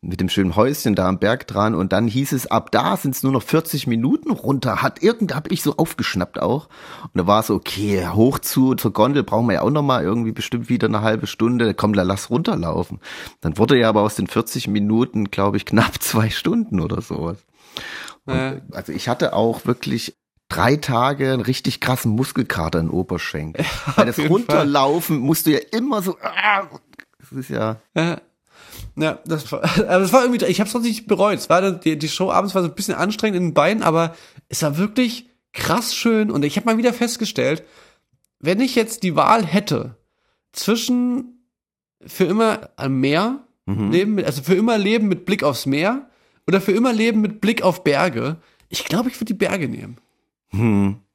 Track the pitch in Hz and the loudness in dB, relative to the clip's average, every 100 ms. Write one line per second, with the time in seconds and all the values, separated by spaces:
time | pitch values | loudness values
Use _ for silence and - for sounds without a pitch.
0 | - 92 92 - 95 82 120 147 120 95 | -8 -4 -2 2 0 4 2 2 0 2
1 | 92 92 101 123 - 101 107 104 92 92 | 2 2 0 0 -2 0 0 0 0 2
2 | 117 117 139 135 - 113 - 110 151 190 | 2 0 -2 -4 0 -2 0 0 0 0
3 | 147 127 135 135 - 160 - 147 123 117 | -2 0 0 0 2 0 0 -4 0 0
4 | 127 285 - 233 117 139 127 98 135 - | 2 0 0 -4 0 0 0 0 -2 2
5 | 190 233 190 135 - - 151 - 160 - | 2 2 -2 -4 -4 -2 -2 0 -2 -2
6 | 110 92 90 - 82 131 - - - - | -4 -2 -4 -2 -2 -2 -4 -20 -20 -16
7 | - 92 90 104 107 98 - - 104 98 | -6 -2 2 2 4 -2 -2 -4 -2 0
8 | 85 92 120 139 - - 131 127 117 98 | 0 4 4 4 -2 2 4 2 0 2
9 | 113 143 101 107 117 90 98 151 143 127 | 4 4 0 0 2 2 2 2 2 2
10 | 82 117 113 - - 120 117 123 110 107 | 2 0 -2 -4 -6 -6 -2 0 2 2
11 | 110 110 - - 113 123 113 95 107 101 | 0 0 -4 -2 0 2 0 0 0 2
12 | 92 98 - 117 180 165 85 80 87 - | 2 -2 -2 -2 0 -2 -2 -4 -4 -10
13 | - - - - 85 78 113 131 113 107 | -14 -16 -16 -6 -6 2 4 6 6 4
14 | 104 - 95 - - 127 110 104 104 110 | 2 0 -2 -2 -2 -6 -2 -2 2 2
15 | 127 110 101 - 101 101 - 107 110 - | 2 -2 -4 0 0 0 2 2 2 -2
16 | - 110 110 - - 233 226 92 80 92 | -2 0 0 0 0 0 0 -2 -2 -4
17 | - 80 82 98 _ _ - - - - | -6 -6 -6 -8 _ _ -16 -14 -12 -14
18 | - - - 131 131 135 - - - 76 | -16 -16 -4 -2 -2 -6 -12 -12 -8 -6
19 | - 120 165 - 113 110 - 127 - 113 | -4 -2 0 2 0 0 -2 -2 -2 -4
20 | - - _ _ _ - 104 151 151 117 | -6 -14 _ _ _ 0 2 2 0 0
21 | 127 143 135 131 117 131 139 - - 127 | 0 0 0 0 -2 -2 -4 -4 -2 0
22 | 117 107 135 - 123 98 80 85 82 87 | 0 0 0 -2 -4 -2 -2 0 0 -2
23 | 92 87 - 78 78 - - - - 135 | -2 -6 -6 -8 -8 -6 -6 -6 -4 2
24 | 117 117 151 175 - 151 147 143 135 165 | 2 2 2 2 2 2 2 2 2 0
25 | 165 156 131 160 160 139 - 220 262 220 | 0 -2 0 0 2 0 0 -4 -2 -2
26 | 185 175 - 175 202 202 180 - _ _ | -4 -6 -6 -2 0 0 -2 -16 _ _
27 | - _ - 135 127 127 110 113 _ - | -20 _ -14 -12 -6 -4 -4 -4 _ -2
28 | 165 165 _ _ _ _ - - - - | -2 -4 _ _ _ _ -20 -18 -16 -4
29 | 156 - - 160 - - 165 - 208 180 | -2 -4 -6 -6 -4 -4 0 0 2 2
30 | 190 254 247 247 - 185 214 240 233 220 | 6 4 4 0 0 0 0 0 -2 -4
31 | - 196 202 185 - 170 196 175 160 156 | -2 2 2 2 2 2 2 0 0 0
32 | 151 - 190 - 196 190 170 - 196 - | -4 -2 0 0 0 0 -2 -4 -6 -2
33 | 180 214 220 180 180 147 151 214 170 160 | -2 0 -2 0 2 2 2 2 2 2
34 | 165 165 - - _ - 156 143 208 214 | 0 -4 -20 -20 _ -4 -2 0 -2 0
35 | 247 233 - _ _ - - 180 233 - | 0 -2 -16 _ _ -8 -2 -2 -2 -2
36 | 233 226 214 - 147 202 226 226 240 240 | 2 2 2 0 0 0 0 2 0 0
37 | 240 233 214 - 127 160 - - - _ | -4 -2 -4 -2 -2 -2 -6 -20 -20 _
38 | _ _ _ _ 143 190 254 247 214 - | _ _ _ _ -2 0 2 0 -2 -2
39 | 185 156 147 226 170 175 208 123 120 - | 0 2 4 4 2 0 0 -4 -4 -12
40 | _ _ _ _ _ - - 226 233 247 | _ _ _ _ _ -8 -2 -2 0 0
41 | 247 247 - - _ _ _ _ _ _ | 0 -2 -6 -18 _ _ _ _ _ _
42 | - - 175 208 226 - - - 135 135 | -20 -2 0 4 2 0 -8 -6 -2 0
43 | 135 151 214 277 - _ - 98 104 165 | 2 2 0 -2 -10 _ -6 -2 2 2
44 | 202 208 - 139 135 190 220 226 202 226 | 2 0 -2 -4 0 2 4 2 2 2
45 | 214 180 - 202 147 127 135 143 180 262 | 2 0 -2 0 0 -2 -2 0 0 -2
46 | 277 _ _ _ - 185 190 202 254 226 | -8 _ _ _ 0 0 2 2 2 2
47 | 226 220 214 - 196 226 185 175 - 139 | 2 2 0 0 0 2 0 2 0 2
48 | 175 120 123 160 _ _ _ - - 175 | 0 0 -4 -6 _ _ _ -10 -4 -2
49 | 247 - 220 196 185 196 135 113 101 120 | -2 -6 -6 -2 -2 -2 -4 -6 -12 -16
50 | _ _ _ _ _ 98 117 101 98 104 | _ _ _ _ _ 0 2 4 2 -2
51 | _ | _